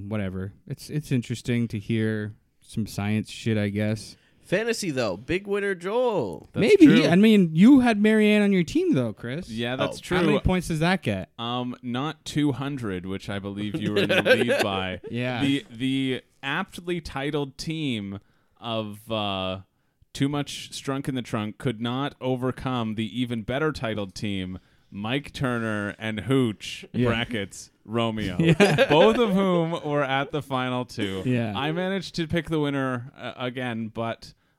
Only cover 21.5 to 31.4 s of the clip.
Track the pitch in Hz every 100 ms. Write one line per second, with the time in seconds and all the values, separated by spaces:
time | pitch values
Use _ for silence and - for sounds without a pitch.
21.5 | - 135 110 120 127 139 - 127 131 127
22.5 | 120 135 127 110 107 110 120 123 120 104
23.5 | 127 156 143 113 104 98 - 107 98 92
24.5 | 92 - _ _ 98 107 139 143 - 131
25.5 | 117 113 107 101 - 110 107 117 135 123
26.5 | 101 - - - - 120 113 120 117 98
27.5 | - - _ - 113 117 110 101 90 165
28.5 | 156 202 151 - 147 208 226 226 190 190
29.5 | 175 165 170 151 147 135 135 143 151 135
30.5 | 131 127 127 123 - 101 95 110 123